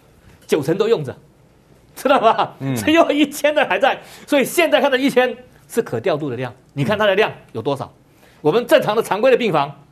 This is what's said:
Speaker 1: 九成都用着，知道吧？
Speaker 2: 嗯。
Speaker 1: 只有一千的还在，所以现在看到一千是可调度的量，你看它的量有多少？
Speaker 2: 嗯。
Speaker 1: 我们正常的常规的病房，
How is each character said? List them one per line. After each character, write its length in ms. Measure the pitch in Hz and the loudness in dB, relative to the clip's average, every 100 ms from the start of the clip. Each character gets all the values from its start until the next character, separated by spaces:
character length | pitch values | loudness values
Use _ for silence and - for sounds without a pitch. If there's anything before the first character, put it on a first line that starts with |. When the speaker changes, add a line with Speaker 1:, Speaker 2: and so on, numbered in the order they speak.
| _ _ _ - - | _ _ _ -20 -4
Speaker 1:
九 160 | 170 | -2
成 160 | 147 165 | 0 -2
都 100 | 214 | 0
用 160 | 233 | 0
着， 100 | 123 - _ _ _ _ _ _ _ | -2 -14 _ _ _ _ _ _ _
知 140 | - 262 | -4 0
道 100 | 285 | 2
吧？ 360 | 220 220 175 - | 4 2 -2 -6
Speaker 2:
嗯。 140 | 139 | -6
Speaker 1:
只 180 | 170 208 | -4 2
有 180 | 330 - | 2 4
一 180 | 294 294 | 2 -2
千 260 | - 294 | -2 -2
的 80 | 294 - | 0 0
还 120 | 190 | 0
在， 220 | 262 202 - - - | 0 -2 -10 -20 -2
所 140 | 294 | 0
以 40 | |
现 260 | 233 - 311 | 0 0 2
在 100 | 277 | 2
看 100 | 277 | 2
到 60 | 254 | 0
一 140 | 269 | 0
千 260 | 247 254 226 - _ - | 0 0 -2 -16 _ -8
是 140 | 233 | -6
可 180 | 226 233 | -4 -4
调 160 | 185 151 | -2 -2
度 140 | 151 | -4
的 60 | 117 | -6
量， 180 | 123 - _ | -10 -12 _
你 100 | 139 | -4
看 160 | 139 208 | -2 0
它 60 | |
的 100 | 214 | 2
量 160 | 190 196 - - | 2 0 -4 -14
有 80 | 113 | -8
多 160 | 139 135 | -6 -6
少？ 80 | |
Speaker 2:
嗯。 80 | - _ _ _ - _ | -8 _ _ _ -20 _
Speaker 1:
我 100 | 147 | 0
们 160 | 214 240 | 0 2
正 140 | - | 2
常 160 | - 220 | 2 -2
的 60 | |
常 180 | 214 190 | -2 0
规 100 | 262 | 2
的 60 | 226 | 2
病 160 | 220 | 2
房， 180 | 151 123 - - | 0 -2 -8 -20